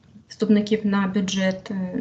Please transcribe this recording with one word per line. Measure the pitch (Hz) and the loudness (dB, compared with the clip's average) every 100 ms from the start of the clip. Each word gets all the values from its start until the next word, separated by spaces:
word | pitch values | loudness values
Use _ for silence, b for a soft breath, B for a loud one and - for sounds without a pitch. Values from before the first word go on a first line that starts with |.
| - - - | -20 -20 -12
вступників | - 208 208 208 214 208 | -2 4 4 4 0 2
на | 196 190 | 0 0
бюджет. | 202 190 190 190 190 - 196 185 180 | 0 -2 0 -2 -2 -6 -6 -6 -4